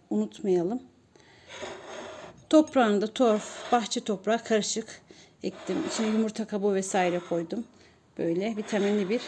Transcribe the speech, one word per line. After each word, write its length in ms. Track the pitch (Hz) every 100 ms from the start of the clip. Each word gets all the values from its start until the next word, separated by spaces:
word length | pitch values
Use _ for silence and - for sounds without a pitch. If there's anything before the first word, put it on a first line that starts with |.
| -
unutmayalım. 720 | 208 214 - 202 180 170 247 - _ _ - - - - - - - - - - - - - -
Toprağını 500 | 311 302 269 226 208
da 60 | 196
torf, 680 | - 247 214 - - -
bahçe 280 | 240 208 240
toprağı 440 | 233 196 208 226
karışık 580 | - 220 - 220 - - - - - _
ektim. 340 | 190 - - 190 320
İçine 140 | - 220
yumurta 400 | 220 220 208 214
kabuğu 280 | 208 202
vesaire 440 | 190 190 196 180 175
koydum. 460 | 175 170 165 226 233 - - - _ -
Böyle 380 | 170 170 208 214
vitaminli 520 | 208 214 202 208 185
bir, 120 | 240